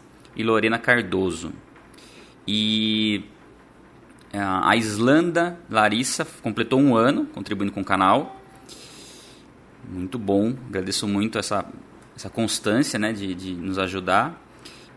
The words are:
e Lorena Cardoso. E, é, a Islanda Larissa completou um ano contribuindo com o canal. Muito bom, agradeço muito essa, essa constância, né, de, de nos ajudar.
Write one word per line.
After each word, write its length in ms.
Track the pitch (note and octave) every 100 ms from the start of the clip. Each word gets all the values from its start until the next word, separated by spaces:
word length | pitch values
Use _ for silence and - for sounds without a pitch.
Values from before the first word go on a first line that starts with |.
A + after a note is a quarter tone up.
| - - - -
e 80 |
Lorena 340 | A2 A2 A2 A#2
Cardoso. 760 | A#2+ A#2+ F#2+ F#2 F#2+ D#2+ E2 - - - - - - - - - -
E, 800 | G#2+ G#2+ A2 A2 A2 A2 G#2 - - - - - - - - - - -
é, 60 | G2+
a 380 | G2 F#2+ - A2+
Islanda 800 | A2 G#2 A#2+ D3+ F3 E3 F3 F3 -
Larissa 560 | A2 G#2+ G#2+ C3 -
completou 540 | - - - G#2+ A2+ C3
um 160 | C#3+
ano 320 | A2+ A#2+ D3+ D4+
contribuindo 460 | - G#2 G2+ G2+
com 80 | G2
o 40 |
canal. 560 | F#2+ F#2+ F#2+ A#2 D#3+ - - - - - - - - - - - - - - - -
Muito 300 | F#2 F#2 B2
bom, 360 | G2+ G2 A2 C3 B2+
agradeço 400 | F#2+ F#2 G2 G#2
muito 280 | G2+ A2 A2
essa, 280 | - G#2 - - - - -
essa 160 | - G2
constância, 640 | - A2 - A2 A2+ D3+ A2
né, 160 | G#2+
de, 220 | A2 G2
de 200 | F2+ F#2+
nos 220 | F2 F#2+ F#2+
ajudar. 640 | F#2 F#2 F2+ G2 C3+ E3+ - - - - -